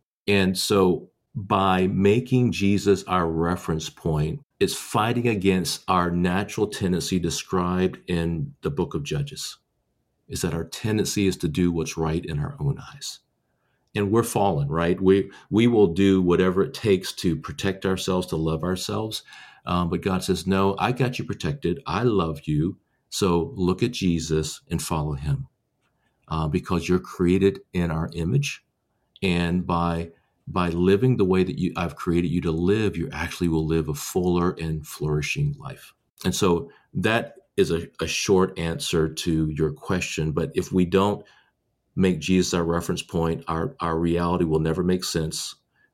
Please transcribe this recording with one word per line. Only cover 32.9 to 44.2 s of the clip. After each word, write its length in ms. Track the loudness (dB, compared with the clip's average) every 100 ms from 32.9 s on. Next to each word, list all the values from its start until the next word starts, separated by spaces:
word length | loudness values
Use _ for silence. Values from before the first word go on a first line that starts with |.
| -2
you 140 | -6
actually 380 | -6 -8 -2 0
will 160 | 0 0
live 240 | 0 -2
a 40 |
fuller 580 | -6 -4 -2 0 2 0
and 360 | -2 -6 -6 -8
flourishing 680 | -8 -4 -2 -2 -2 -2 -4
life." 340 | -10 -16 -20 _ _ -6
And 100 | -4
so 380 | 0 2 2 -2 -14 _
that 420 | -2 2 2 0 -10 _ 0
is 140 | 0
a, 180 | 0 -4 -6
a 80 | -6
short 500 | -2 2 4 2 0
answer 520 | -4 -4 -2 0 0
to 400 | -2 -2 0 0
your 220 | 0 -2
question. 600 | -2 -4 -4 -4 -4 -2
But 200 | -2 -2 -4
if 160 | -2
we 140 | 0 2
don't 400 | 4 2 0 -8 _ _ _ _ _ _
make 260 | 0 0 0
Jesus 340 | 2 2 2
our 100 | 0
reference 380 | 0 -2 -2 -6
point, 420 | -6 -2 -2 -2 -4
our, 260 | -4 -6 -6
our 180 | -4 0
reality 460 | 0 0